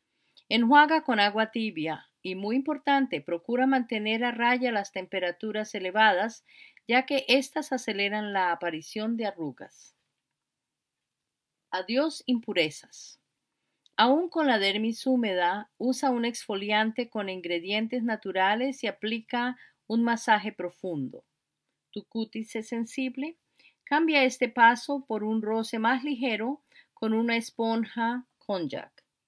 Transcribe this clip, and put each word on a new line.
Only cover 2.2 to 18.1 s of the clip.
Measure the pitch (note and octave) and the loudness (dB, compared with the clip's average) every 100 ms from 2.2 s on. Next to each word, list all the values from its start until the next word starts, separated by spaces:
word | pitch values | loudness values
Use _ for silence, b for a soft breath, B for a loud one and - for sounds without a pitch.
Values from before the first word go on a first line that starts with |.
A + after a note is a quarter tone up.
y, | F#3+ | -10
muy | F#3 G3+ B3+ | -6 -2 -2
importante, | C#4 D4 - C#4 B3+ D3 | -2 -2 2 2 2 -4
procura | - E3+ - A#3+ C4 | -4 -4 -2 2 2
mantener | C4 A#3 A3 G#3+ A3+ | 2 0 -2 0 0
a | A#3+ | -2
raya | A#3 A#3+ B3 B3 | 0 0 2 0
las | G#3+ G3 | -2 -4
temperaturas | F#3+ F#3 F#3+ F3+ F3+ A3 G#3+ G#3+ G3+ | -8 -6 -2 -2 -4 -6 -6 -6 -6
elevadas, | F#3 G#3 A3 F3+ A3+ - B B B B - | -2 4 4 4 0 -6 B B B B 0
ya | B3 C4 | 0 2
que | C#4 - | -2 2
éstas | C4+ C4 D#4 C#4+ | 2 2 -6 -4
aceleran | B3+ - G3 G3+ G#3+ G#3 | -4 -4 -2 -2 -2 -2
la | G3 F3+ | 0 0
aparición | E3+ F3 D#3+ - G#3+ A3 A#3 | 0 -4 -6 -8 -6 -4 -2
de | G#3 | -4
arrugas. | F3 D3+ - - _ - _ _ _ _ _ _ _ _ _ _ _ _ _ _ _ _ _ _ | -4 -8 -10 -18 _ -20 _ _ _ _ _ _ _ _ _ _ _ _ _ _ _ _ _ _
Adiós | F#3 F#3+ B3 D#4 - - | -8 0 0 0 -2 -2
impurezas. | A#3+ A3+ F3+ D#3 - - - - - _ _ _ _ _ _ _ - | -2 0 0 0 -2 -18 -20 -20 -20 _ _ _ _ _ _ _ 2
Aún | A#3+ D4+ F4 | 4 4 0
con | E4 C#4+ | 0 2
la | A3 | 2
dermis | G3 G#3 A3 A3+ C4 | 2 0 -2 -2 0
húmeda, | B3+ A3 F3+ F3 G3+ - _ | 2 2 2 0 0 -8 _
usa | A#3+ B3 C#4 | -2 0 0
un | A#3+ A#3 | 0 -2
exfoliante | A#3 - G3 G3+ G#3+ A3 A3 A#3 | -4 -6 -4 0 2 2 -2 -6
con | G#3+ G3 | -6 -6
ingredientes | F#3 E3+ F3 E3 G#3+ A3+ B3 | -6 -4 -4 -2 -2 -2 -2
naturales | A#3 | -2